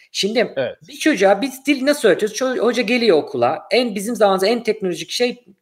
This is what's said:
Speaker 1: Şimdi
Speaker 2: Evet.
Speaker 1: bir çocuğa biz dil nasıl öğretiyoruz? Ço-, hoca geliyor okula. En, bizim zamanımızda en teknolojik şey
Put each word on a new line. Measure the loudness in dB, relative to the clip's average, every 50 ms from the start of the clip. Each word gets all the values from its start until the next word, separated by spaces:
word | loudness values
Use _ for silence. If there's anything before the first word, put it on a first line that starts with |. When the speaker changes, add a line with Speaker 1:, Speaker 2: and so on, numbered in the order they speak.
| -20 _
Speaker 1:
Şimdi | -8 -4 -4 -2 0 0 -2 -2 -2
Speaker 2:
Evet. | -6 -6 -6 -8 _ _
Speaker 1:
bir | -20 -12
çocuğa | -2 0 0 2 4 4 4 4 2
biz | 0 -6 -6 -6 -2
dil | -2 -2 0 2
nasıl | 0 0 2 4
öğretiyoruz? | 2 2 4 0 -4 -4
Ço-, | -4 -4 -2 -2 0
hoca | 0 0 0 0 0
geliyor | 0 0 2 4 4 4
okula. | 2 2 -2 -2 0 0 0 0 -2 -4 0
En, | 0 0 0 0 -4
bizim | -6 -6 -6 0
zamanımızda | 2 2 2 2 2 2
en | 0 0 0 -2
teknolojik | -4 -4 -2 -4 -6 -6 -6 -8 -10
şey | -4 -2 -2 -2 -4 -8 _ _ -20 _